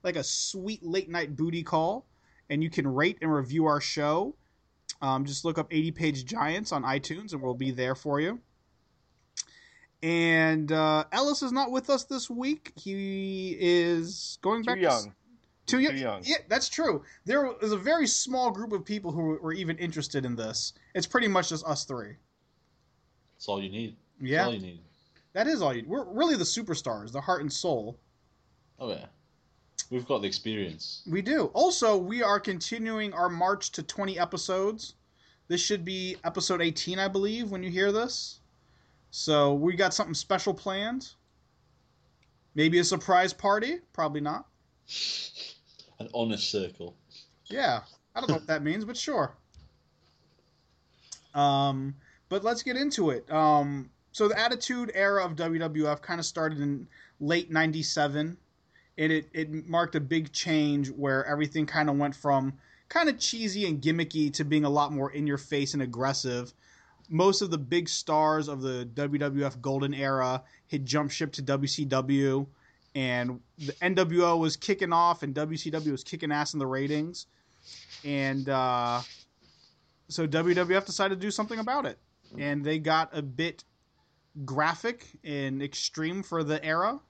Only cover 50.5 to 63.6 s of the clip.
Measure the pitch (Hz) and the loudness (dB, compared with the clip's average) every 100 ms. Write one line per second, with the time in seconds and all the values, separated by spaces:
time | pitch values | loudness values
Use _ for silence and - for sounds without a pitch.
50.5 | _ _ _ _ _ _ - _ 147 143 | _ _ _ _ _ _ -20 _ 4 6
51.5 | 139 139 135 135 139 - _ _ 196 214 | 6 2 0 -4 -8 -18 _ _ -2 0
52.5 | 233 262 247 285 277 165 120 - 156 156 | -2 -2 -2 0 2 2 2 0 4 6
53.5 | 147 143 139 131 _ _ - 208 208 233 | 6 4 -4 -8 _ _ 2 2 4 2
54.5 | 240 - 247 233 190 202 202 180 156 165 | 0 -2 -4 -2 2 4 4 2 -2 -2
55.5 | 165 165 151 151 147 - 170 160 170 156 | 0 0 0 2 0 -2 -4 -4 -2 -2
56.5 | 151 143 143 - - - _ 147 170 165 | 0 -2 -2 -6 -18 -20 _ 2 2 2
57.5 | 160 160 156 - 160 147 147 156 180 _ | 2 2 2 -2 0 2 0 -2 -6 _
58.5 | _ _ _ _ - 156 160 156 165 156 | _ _ _ _ -2 2 2 0 -6 -4
59.5 | 156 160 165 170 160 135 165 151 - 165 | -6 0 0 2 -2 0 0 0 -4 2
60.5 | 156 147 143 135 139 143 135 143 147 147 | 4 4 2 0 -2 0 0 0 0 0
61.5 | 160 151 160 147 143 143 139 147 139 135 | 0 0 2 2 2 0 0 2 2 2
62.5 | 139 _ - _ 330 320 - - 233 214 | -6 _ -20 _ 2 2 2 -2 0 -2
63.5 | 196 | 0